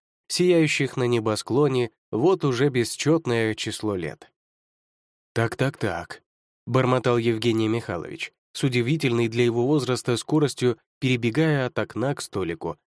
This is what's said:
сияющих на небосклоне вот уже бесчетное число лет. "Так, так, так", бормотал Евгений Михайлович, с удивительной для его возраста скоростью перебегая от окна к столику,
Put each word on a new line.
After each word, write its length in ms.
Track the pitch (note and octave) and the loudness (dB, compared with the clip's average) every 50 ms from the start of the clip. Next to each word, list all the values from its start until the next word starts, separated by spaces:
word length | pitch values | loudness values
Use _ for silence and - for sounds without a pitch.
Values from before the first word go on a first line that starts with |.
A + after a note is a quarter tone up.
| _ _ _ _ _ - | _ _ _ _ _ -8
сияющих 680 | - - F3+ F3+ F3 E3 D#3+ D3 - - C#3+ B2+ - | -2 2 4 4 6 4 4 2 2 0 -2 -2 0
на 80 | C3+ B2 | -2 0
небосклоне 840 | A#2+ A#2+ A#2 G#2+ A2+ G#2+ G#2 - - A2 C3+ D3+ C#3 C3 B2+ A#2+ A2+ - _ _ _ | 2 2 2 2 0 -2 -2 -2 0 2 2 2 2 2 0 0 -2 -6 _ _ _
вот 340 | - G#2+ C3 F3+ F#3+ E3+ - | -2 2 2 2 2 2 0
уже 260 | C#3+ B2 A#2 C#3 D3 | -2 0 2 0 2
бесчетное 840 | B2 B2 A2+ - - - - C#3 E3 D#3+ - B2 A#2 A#2 A2+ A2 G#2+ | 2 0 0 0 -4 -2 0 2 2 2 2 0 0 0 0 0 -2
число 400 | - - A2+ G2 - - G#2+ G2+ | -4 -6 -6 -6 -4 -4 -4 -4
лет. 380 | F#2 E2 D2 - - - _ _ _ _ _ _ _ _ _ _ _ _ _ _ _ _ _ _ _ _ _ _ | -2 -4 -8 -8 -12 -20 _ _ _ _ _ _ _ _ _ _ _ _ _ _ _ _ _ _ _ _ _ _
"Так, 220 | A2+ A2+ A2 - | -2 -2 -2 -2
так, 200 | - B2+ C3+ - | -2 -4 -4 -2
так", 460 | - - G#2 E2+ E2+ E2+ - - - _ _ _ _ _ _ _ _ _ | -4 -4 -4 -4 -6 -10 -12 -18 -20 _ _ _ _ _ _ _ _ _
бормотал 520 | - A#2 C3 B2+ B2 B2+ B2+ - B2+ A#2+ A#2 | -2 0 2 2 2 2 2 2 2 0 2
Евгений 500 | A2+ A#2 A2+ A2 A2+ A#2+ A2 A2 A2 G#2+ | 2 0 0 2 0 0 2 2 0 0
Михайлович, 640 | A2+ A#2 - - F#2+ E2+ - - - - - - - _ _ _ | 0 -2 -4 -6 -8 -8 -8 -10 -10 -12 -12 -14 -14 _ _ _
с 120 | _ - - | _ -2 -2
удивительной 640 | C3+ B2 B2 A#2 B2 D#3+ D#3 - B2+ A#2 A#2 A#2 A2+ | 0 0 0 0 0 -2 0 0 0 2 2 0 0
для 160 | A2+ A#2 B2 | 2 2 2
его 220 | A#2+ A#2 A#2+ A#2+ | 2 2 2 2
возраста 500 | C3+ D#3 D3 B2 A#2+ B2+ A2+ - - A#2+ | 2 2 2 2 0 -2 -2 0 -2 -2
скоростью 640 | A2 - - D3 D#3 D3+ C3 - - B2+ B2 A2+ - _ _ _ _ | -2 -2 0 0 2 2 0 0 0 0 0 0 -2 _ _ _ _
перебегая 640 | - B2+ B2+ A#2 A#2 A#2 G#2+ D3 D#3+ D#3+ D3+ C#3 B2+ | 0 0 0 2 0 0 2 2 2 2 2 0 -2
от 120 | A#2+ - - | -2 -2 -4
окна 360 | G#2 - - G#2 A#2+ C#3 C#3 | -4 -4 -4 -4 -2 -2 -4
к 60 | - | -4
столику, 580 | - - - G2+ F2+ E2 E2+ D#2+ - E2 D#2 - _ _ _ | -8 -8 -6 -4 -4 -4 -4 -6 -6 -8 -8 -10 _ _ _